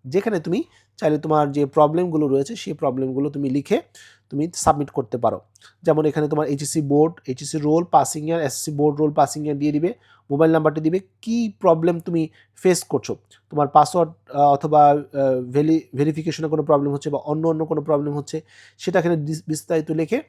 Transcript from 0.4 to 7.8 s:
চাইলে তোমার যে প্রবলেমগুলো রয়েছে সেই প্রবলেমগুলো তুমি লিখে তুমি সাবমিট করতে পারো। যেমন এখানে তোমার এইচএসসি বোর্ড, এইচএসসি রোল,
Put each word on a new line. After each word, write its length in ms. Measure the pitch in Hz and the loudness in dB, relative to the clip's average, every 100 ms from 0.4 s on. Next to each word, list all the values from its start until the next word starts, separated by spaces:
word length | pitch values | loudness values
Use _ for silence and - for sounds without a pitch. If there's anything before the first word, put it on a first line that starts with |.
| 151 202 - _ _ - | -2 -4 -4 _ _ -2
চাইলে 200 | 165 151 | 0 0
তোমার 340 | 156 156 147 | 2 2 2
যে 140 | 143 139 | 0 0
প্রবলেমগুলো 600 | 156 151 160 180 156 147 | 4 4 4 0 0 2
রয়েছে 280 | 135 139 233 | 0 -2 -8
সেই 180 | - | -10
প্রবলেমগুলো 560 | 151 143 131 131 131 147 | -4 -4 -2 -4 -2 -4
তুমি 200 | 143 139 | -4 -2
লিখে 320 | 139 - 247 - - - _ _ | -4 -2 -4 -4 -20 -20 _ _
তুমি 180 | 139 165 | -6 -4
সাবমিট 360 | - 170 147 139 | -2 0 0 -2
করতে 280 | - 117 123 | -6 -6 -2
পারো। 240 | 117 95 _ _ - _ | -2 -2 _ _ -20 _
যেমন 220 | 165 151 151 | 0 2 2
এখানে 220 | 151 147 | 0 -2
তোমার 200 | 151 147 | -2 -2
এইচএসসি 340 | 143 147 160 | -4 -4 -4
বোর্ড, 320 | 139 143 160 170 - | 2 2 2 0 -12
এইচএসসি 320 | 131 147 160 | -10 -8 -4
রোল, 260 | 147 160 | 0 0